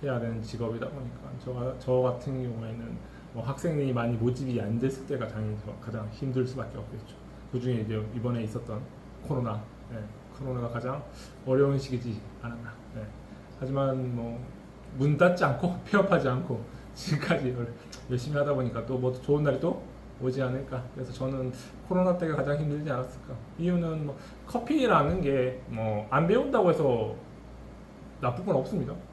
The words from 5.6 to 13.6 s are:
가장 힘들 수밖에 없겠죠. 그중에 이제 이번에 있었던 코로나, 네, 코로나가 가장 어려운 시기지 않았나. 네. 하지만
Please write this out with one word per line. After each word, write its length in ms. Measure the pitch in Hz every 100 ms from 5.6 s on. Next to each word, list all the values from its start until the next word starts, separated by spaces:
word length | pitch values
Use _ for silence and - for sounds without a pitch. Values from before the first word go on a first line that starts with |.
| 107 -
가장 260 | - 110 107
힘들 340 | - 135 127 127
수밖에 300 | 127 117 -
없겠죠. 380 | 104 110 - - - - -
그중에 300 | 127 123 120
이제 200 | 107 110 107 123
이번에 280 | 120 120
있었던 360 | 110 120 - 107 - - - - -
코로나, 340 | 139 120 107 - - -
네, 60 | 117 107 - - -
코로나가 320 | 135 127 120
가장 340 | 117 123 135 - - - - -
어려운 320 | 131 139 139
시기지 440 | - 127 123 101 - -
않았나. 300 | 120 117 113 - - 107
네. 60 | 107 - - - -
하지만 560 | -